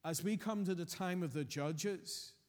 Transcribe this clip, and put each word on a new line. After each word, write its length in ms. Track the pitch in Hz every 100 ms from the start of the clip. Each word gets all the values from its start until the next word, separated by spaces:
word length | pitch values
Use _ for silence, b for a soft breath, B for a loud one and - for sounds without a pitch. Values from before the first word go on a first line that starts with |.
as 200 | 160 160
we 120 | 175 214
come 280 | 214 208
to 100 | 190
the 100 | 180
time 380 | 170 - 185 180
of 100 | 165
the 120 | 143
judges 880 | 127 147 147 156 196 190 - - - -